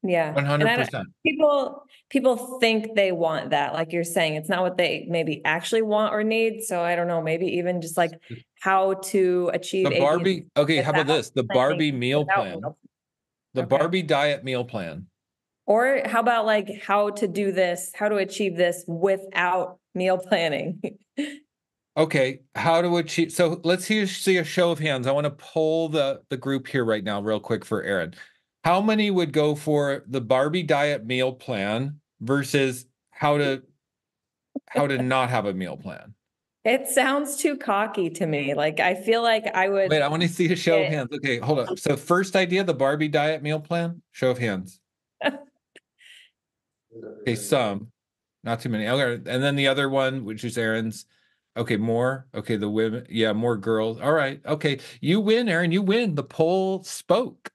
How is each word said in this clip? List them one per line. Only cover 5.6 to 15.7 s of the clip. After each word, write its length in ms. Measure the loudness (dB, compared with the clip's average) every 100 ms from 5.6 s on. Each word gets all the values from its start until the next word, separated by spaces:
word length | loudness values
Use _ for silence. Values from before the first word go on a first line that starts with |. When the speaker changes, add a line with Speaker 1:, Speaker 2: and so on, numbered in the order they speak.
| 0 0
Speaker 1:
want 320 | 2 2 0
or 100 | 0
need. 380 | 0 0 0 -2
So 180 | -6 -2
I 140 | 0 0
don't 120 | 0
know, 120 | -2
maybe 280 | -2 -2 -2
even 340 | -2 -2 -4
just, 160 | -4 0
like, 140 | -2 -2 -16 -16 _ _
how 320 | 0 2 2 -2 -2
to 440 | 2 2 2 0
achieve 320 | -2 -4 -2 0
Speaker 2:
The 100 | 2
Speaker 1:
A 0 |
B 40 |
Speaker 2:
Barbie, 460 | 2 2 0 -2 -2 0
okay, 220 | 2 2
how 80 | 2
about 160 | 0 2
Speaker 1:
without 80 | 0
Speaker 2:
this? 140 | 0
The 120 | -2 2
Speaker 1:
planning, 120 | 2
Speaker 2:
Barbie 340 | 2 2 0
meal 280 | 0 0 0
Speaker 1:
without 160 | 2 0
Speaker 2:
plan. 260 | -2 -6
Speaker 1:
meal 160 | -10 -14 _ _ _ _ _ _ _ -6
Speaker 2:
The 80 |
Speaker 1:
Okay. 140 | 0 2
Speaker 2:
Barbie 260 | 2 0
diet 400 | 2 2 2 0
meal 200 | -2 -4
plan. 440 | -4 -6 -8 -10 -14 _ _ _ _ _
Speaker 1:
Or 360 | 0